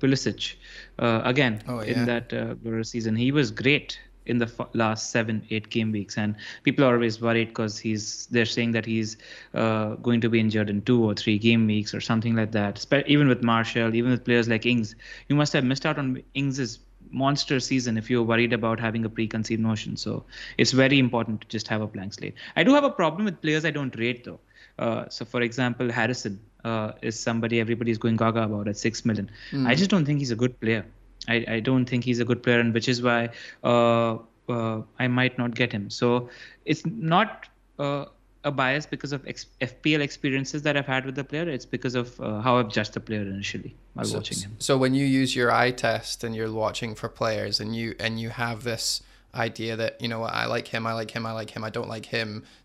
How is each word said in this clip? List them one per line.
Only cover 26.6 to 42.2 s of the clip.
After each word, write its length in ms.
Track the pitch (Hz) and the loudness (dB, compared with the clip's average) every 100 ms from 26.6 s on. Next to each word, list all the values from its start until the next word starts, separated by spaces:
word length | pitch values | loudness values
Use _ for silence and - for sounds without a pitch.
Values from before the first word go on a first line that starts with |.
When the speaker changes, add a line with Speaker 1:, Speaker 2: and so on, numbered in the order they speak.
Speaker 1:
uh, 300 | 113 113 107 - | -4 -4 -4 -6
is 180 | 113 110 | -6 -4
somebody 400 | 123 113 113 117 | -2 -2 0 0
everybody's 380 | 110 117 117 110 | 0 0 0 0
going 180 | 117 110 | 2 2
gaga 280 | 113 113 | 2 2
about 240 | 110 104 104 | 0 -2 -4
at 80 | 101 | -2
six 260 | 117 113 | -4 -2
million. 260 | 120 107 98 - - | 0 0 -4 -10 -8
Speaker 2:
Mm. 160 | 139 127 | -2 2
Speaker 1:
I 80 | 143 | 4
just 140 | 196 | 4
don't 160 | 208 143 | 4 2
think 140 | 147 | 0
he's 120 | 135 | 0
a 40 | 113 | 0
good 200 | 123 - | -2 0
player. 240 | 110 113 - - - - - | 0 0 -2 -16 -20 -14 -2
I, 160 | 117 113 | -2 0
I 100 | 113 | -2
don't 260 | 117 131 123 | 2 2 2
think 180 | 123 127 | 0 0
he's 140 | 120 | 0
a 60 | 117 | 2
good 160 | 117 | 0
player, 180 | 127 120 | 4 4
and 120 | 117 | 4
which 140 | 113 117 | 2 0
is 140 | 120 | 0
why, 280 | 123 117 117 - - - | 2 2 0 -6 -18 -4
uh, 540 | 120 120 117 117 117 110 - _ - | 4 6 6 6 2 0 -8 _ -4
uh, 340 | 120 113 110 110 - | -2 -2 -4 -8 -4
I 100 | 127 | 0
might 280 | 123 127 123 | 2 2 0
not 160 | 120 | -4
get 180 | 113 120 | 0 -2
him. 160 | 107 98 | -2 -6
So 400 | - 120 123 123 - - - - | 0 2 2 0 -14 -20 -12 -4
it's 200 | 151 165 | -2 -2
not, 640 | 226 160 175 214 - - _ _ - | -4 2 2 2 -4 -18 _ _ -6
uh, 280 | 143 143 143 _ _ _ | -4 -2 -6 _ _ _
a 80 | 147 | -4
bias 360 | 135 131 143 151 | 0 0 0 -2
because 240 | 131 139 | -8 -6
of 120 | 139 - | -6 -8
ex-, 180 | - - - | -12 -14 -8
F 180 | 127 - | -8 -2
P 100 | 151 | 2
L 80 | 151 | 2
experiences 640 | 143 - 143 135 135 156 | 0 -2 -2 -2 -2 -2
that 120 | 151 143 | 0 0
I've 120 | 135 | 0
had 180 | 131 135 | -2 -2
with 80 | |
the 100 | 135 | -6
player. 240 | 135 147 170 | -6 -6 -4
It's 160 | 127 - | -6 -6
because 260 | - 127 | -6 -2
of, 260 | 123 120 | -4 -4
uh, 220 | - | -6